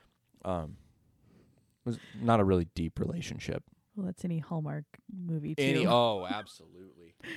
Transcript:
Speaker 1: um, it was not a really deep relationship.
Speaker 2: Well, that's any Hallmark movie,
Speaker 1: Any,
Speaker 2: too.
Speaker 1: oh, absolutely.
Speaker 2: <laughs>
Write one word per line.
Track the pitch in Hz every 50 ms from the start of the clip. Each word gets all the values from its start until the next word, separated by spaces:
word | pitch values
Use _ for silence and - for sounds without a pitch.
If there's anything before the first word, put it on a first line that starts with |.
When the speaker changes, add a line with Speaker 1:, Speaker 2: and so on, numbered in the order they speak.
| _ _ _ _ _ _ _ _ -
Speaker 1:
um, | 92 92 85 80 76 - - - _ _ _ _ _ _ _ _ _ _ _ _ _ _ _ _ _ _ _ -
it | 120
was | 117 - - - - 107
not | 123 117 117 110
a | 101
really | 95 95 90 85 82 -
deep | - 85 82 - -
relationship. | - - - 170 - - - - - - - - - _ _ _ _ _ _
Speaker 2:
Well, | 208 196
that's | 180 180 - -
any | 180 170 160
Hallmark | 147 - 175 165 151 147 143 151 147 - - - _ -
movie, | 202 185 180 170 165 156 147 151 156 147
Speaker 1:
Any, | 139 135 135 135 123
Speaker 2:
too. | -
Speaker 1:
oh, | 117 120 120 117 107 98 90 90
absolutely. | 95 104 104 - - - 82 85 90 90 95 95 - - 87 82 - _ -
Speaker 2:
<laughs> | - 330